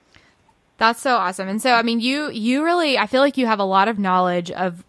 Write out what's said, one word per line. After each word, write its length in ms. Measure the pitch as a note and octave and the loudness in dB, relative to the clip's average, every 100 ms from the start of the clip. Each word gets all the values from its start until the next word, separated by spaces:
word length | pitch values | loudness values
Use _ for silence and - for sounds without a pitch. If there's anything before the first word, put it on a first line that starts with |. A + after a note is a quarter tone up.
| _ _ _ _ _ _ _ - | _ _ _ _ _ _ _ -2
That's 220 | A3 A#3 | 0 0
so 160 | C#4 A#3+ | 0 0
awesome. 320 | F#3 F#3 F#3+ | 0 -4 -6
And 120 | G#3 | -2
so, 120 | B3+ | 2
I 100 | A#3 | 2
mean, 160 | A#3 A#3 | 2 -2
you, 320 | A#3+ C#4+ D4+ | -2 -2 -4
you 340 | A3+ A3 C4 | -4 -2 0
really, 320 | D#4+ F4 D#4 B3 | 2 0 0 0
I 120 | G#3 | 0
feel 140 | C4 | 2
like 140 | C#4+ C4 | 2 2
you 100 | A#3 | -2
have 120 | G#3+ | 0
a 60 | |
lot 240 | G3 F#3+ G3+ | 0 2 2
of 100 | G#3 | 0
knowledge 540 | G3 F#3 F3+ F3+ F3 | 0 2 2 0 -4
of 320 | - F#3 F3 | -4 -6 -6